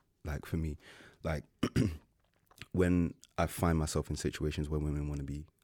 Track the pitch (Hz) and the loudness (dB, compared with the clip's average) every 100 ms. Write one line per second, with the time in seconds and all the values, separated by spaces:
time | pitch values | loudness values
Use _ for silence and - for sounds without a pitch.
0 | _ _ - 71 - 87 80 73 - - | _ _ -8 -6 -4 -2 -2 -4 -12 -20
1 | - - 78 78 - _ - - 98 78 | -20 -10 -4 -4 -6 _ -2 0 0 -2
2 | _ _ _ _ _ - - 90 90 90 | _ _ _ _ _ -20 -4 2 4 4
3 | 85 - - - 82 - 87 80 76 78 | 2 -2 -8 -2 -2 2 4 4 2 0
4 | - 78 - - 76 73 73 76 73 73 | -2 -2 -4 -2 -2 -2 -2 0 0 -2
5 | 73 71 69 73 76 _ | -2 -4 -6 -8 -10 _